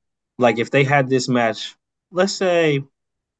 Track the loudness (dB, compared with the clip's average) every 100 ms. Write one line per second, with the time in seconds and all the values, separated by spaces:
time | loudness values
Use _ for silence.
0 | _ _ _ -2 0 0 -2 0 2 0
1 | 2 0 0 0 0 -4 -10 -18 _ _
2 | _ -2 -2 0 0 2 2 0 -4 _
3 | _ _ _